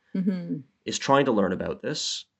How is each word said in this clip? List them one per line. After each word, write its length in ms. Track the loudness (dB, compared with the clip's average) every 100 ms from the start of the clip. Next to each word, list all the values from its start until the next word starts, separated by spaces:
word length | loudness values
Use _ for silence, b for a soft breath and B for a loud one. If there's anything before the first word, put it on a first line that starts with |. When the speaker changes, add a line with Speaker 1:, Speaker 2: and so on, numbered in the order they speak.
| _
Speaker 1:
Mm-hmm. 440 | -2 0 -2 -4 -8 -8 _
Speaker 2:
is 120 | -8 -4
trying 280 | 4 4
to 80 | 6
learn 200 | 4 2
about 300 | 0 -4 -6
this. 440 | -6 -6 -6 -8 -10 _